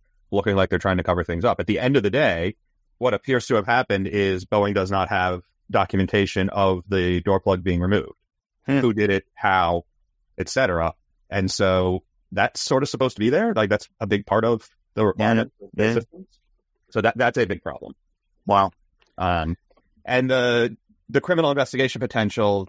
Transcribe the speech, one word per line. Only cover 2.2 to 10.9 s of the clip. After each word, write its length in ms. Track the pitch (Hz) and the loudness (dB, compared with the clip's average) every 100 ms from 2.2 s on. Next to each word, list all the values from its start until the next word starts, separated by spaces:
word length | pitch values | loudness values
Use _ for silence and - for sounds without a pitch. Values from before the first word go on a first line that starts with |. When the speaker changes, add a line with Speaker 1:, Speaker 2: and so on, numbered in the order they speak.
| 131 82 92 - _ _ _ - | 0 0 -4 -8 _ _ _ -4
Speaker 1:
what 160 | 123 | -2
appears 320 | 101 - 123 - | -2 0 -2 0
to 80 | 113 | 0
have 120 | 101 | 2
happened 400 | 120 - 98 95 | 0 0 -2 -2
is 380 | 104 98 92 95 | 0 0 -2 0
Boeing 280 | 107 101 | 0 2
does 160 | 101 95 | 0 0
not 200 | 98 92 | 0 0
have 340 | 98 92 90 - _ - | 0 -2 -4 -10 _ -4
documentation 800 | 104 95 95 95 104 98 95 95 | -2 0 0 0 0 0 0 -2
of 340 | 101 98 90 95 | 0 0 0 -2
the 320 | 95 90 90 | 0 2 0
door 180 | 101 95 | 0 0
plug 240 | 101 92 | 0 0
being 160 | 92 87 | 0 0
removed. 340 | 92 104 - - _ _ _ _ - | 0 0 -2 -12 _ _ _ _ -2
Speaker 2:
Hmm. 140 | 139 | 0
Speaker 1:
Who 120 | 123 | 2
did 200 | 107 101 | 2 0
it, 140 | 95 - - | 0 -4 -4
how, 500 | 104 95 85 85 - _ _ _ _ - | 0 2 2 -2 -6 _ _ _ _ -10
et 120 | 92 | -6
cetera. 460 | 131 123 85 82 | -2 0 0 -2